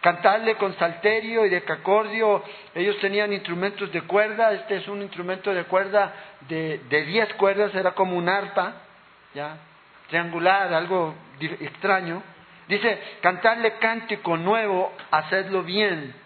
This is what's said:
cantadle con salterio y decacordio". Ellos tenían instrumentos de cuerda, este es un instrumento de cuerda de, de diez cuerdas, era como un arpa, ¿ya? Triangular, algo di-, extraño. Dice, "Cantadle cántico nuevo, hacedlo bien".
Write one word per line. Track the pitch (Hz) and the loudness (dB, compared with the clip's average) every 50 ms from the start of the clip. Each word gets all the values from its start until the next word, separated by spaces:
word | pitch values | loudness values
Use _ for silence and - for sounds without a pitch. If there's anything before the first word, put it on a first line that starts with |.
cantadle | - 175 175 175 - 202 202 226 226 226 220 | 4 4 2 6 4 4 4 4 2 0 0
con | 220 208 190 - | 0 -2 -4 0
salterio | - 170 170 165 - - 208 220 226 220 226 233 226 214 | -2 -2 -2 -2 0 2 2 2 2 -2 0 0 2 2
y | 196 | 4
decacordio". | 185 175 - - 156 156 160 185 196 214 220 208 208 226 220 214 202 185 - - - - - - - | 2 0 0 -4 -6 -4 2 4 4 4 4 0 -2 2 4 4 4 2 0 -8 -16 -18 -18 -12 -6
Ellos | 165 180 208 202 202 | -2 0 0 0 0
tenían | 202 196 196 208 208 208 | -2 0 0 0 0 0
instrumentos | 202 190 - 175 175 175 185 202 202 196 202 175 | -2 -4 -4 -6 -4 -4 -4 -4 -4 -6 -8 -6
de | 151 170 | -6 -6
cuerda, | 165 170 185 202 214 214 214 214 233 220 | -4 2 2 4 4 2 2 2 2 2
este | 208 185 - - 202 | 2 0 -4 -6 -6
es | 185 - 196 | -6 -4 -8
un | 202 202 | -8 -8
instrumento | 202 196 - 165 180 180 185 190 - 208 190 | -10 -10 -10 -10 -6 -6 -6 -4 -2 -2 -2
de | 180 170 | -2 -2
cuerda | - 185 185 196 196 196 208 196 - - - - - - - 135 131 | 2 2 2 2 4 2 2 2 2 -4 -14 -18 -20 -20 -20 -12 -8
de, | 160 160 160 160 151 - 127 123 | -6 -4 -4 -4 -6 -6 -4 0
de | 143 151 151 | 0 0 0
diez | 147 180 226 220 214 - | 2 2 0 0 0 0
cuerdas, | - 196 196 196 202 208 196 196 | 2 2 2 4 2 0 0 0
era | 190 190 180 | 0 0 0
como | 180 - 190 185 180 | 2 2 0 0 0
un | 175 170 175 | 0 0 0
arpa, | 190 202 202 175 - 196 180 202 - - - - - _ _ _ _ _ _ _ | 0 0 -2 -2 -2 -2 -2 -2 -6 -12 -20 -20 -20 _ _ _ _ _ _ _
¿ya? | - 143 147 151 156 160 160 - - - _ _ - - - - | -10 -10 -10 -10 -10 -16 -20 -20 -20 -20 _ _ -20 -20 -12 -4
Triangular, | 156 170 170 170 165 170 170 180 190 196 196 180 170 | -2 -2 -2 -2 -4 2 4 4 4 4 2 2 0
algo | 160 175 175 190 185 170 156 156 160 - - - 139 | 0 0 0 0 0 0 -2 -4 -10 -18 -20 -10 -8
di-, | 156 | -6
extraño. | 156 180 - 151 135 - - - 196 190 190 180 165 165 190 - - - - - - - - - - | -6 -6 -8 -10 -12 -10 -4 0 0 0 2 0 -4 -8 -8 -10 -16 -20 -20 -20 -20 -20 -20 -4 -2
Dice, | 190 202 214 233 202 - - - - - | -2 0 2 0 -2 -2 -6 -16 -14 0
"Cantadle | - 175 185 - - 226 233 233 226 220 220 - | 2 2 2 4 2 2 4 4 0 0 0 2
cántico | - 226 226 233 233 226 214 - - 175 165 | 0 0 0 -2 -4 -6 -6 -4 -2 -2 -2
nuevo, | 165 170 185 214 226 220 208 190 180 185 - - - - - | 0 2 2 2 2 2 0 0 0 0 -2 -4 -12 -4 0
hacedlo | - 156 156 160 - 190 190 190 190 190 | 0 0 2 0 -2 -2 -2 0 -2 -2
bien". | 175 170 180 208 214 202 180 160 143 131 123 - - | -2 0 0 2 2 2 0 -2 -6 -12 -14 -18 -20